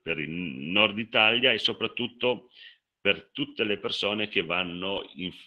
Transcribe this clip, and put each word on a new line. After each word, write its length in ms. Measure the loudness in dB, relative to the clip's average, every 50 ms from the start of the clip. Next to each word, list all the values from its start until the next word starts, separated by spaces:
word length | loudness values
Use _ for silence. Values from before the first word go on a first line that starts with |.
per 180 | _ -4 -2 -2
il 100 | -2 -4
nord 680 | -4 -4 -4 -6 -6 -6 -6 0 4 4 4 4 2
Italia 560 | -2 -6 0 2 4 4 4 4 4 4 4 4
e 40 |
soprattutto 920 | 4 2 0 0 -2 -4 -6 -4 -4 -6 -6 -4 -2 0 0 0 0 -6 _ _ -20 -20 -20 -20 _ _ _ _ _
per 300 | _ 2 2 2 -2 _
tutte 320 | _ -6 -6 -6 -2 -2 0
le 140 | 0 0
persone 500 | -2 -2 -4 -2 -2 0 0 0 -2 -4
che 160 | -2 0 -2 0
vanno 680 | 0 -2 -2 -2 -4 -6 -6 -4 -4 -4 -6 -6 -10 -10
in, 180 | -8 -8 -8 -8 -12 -20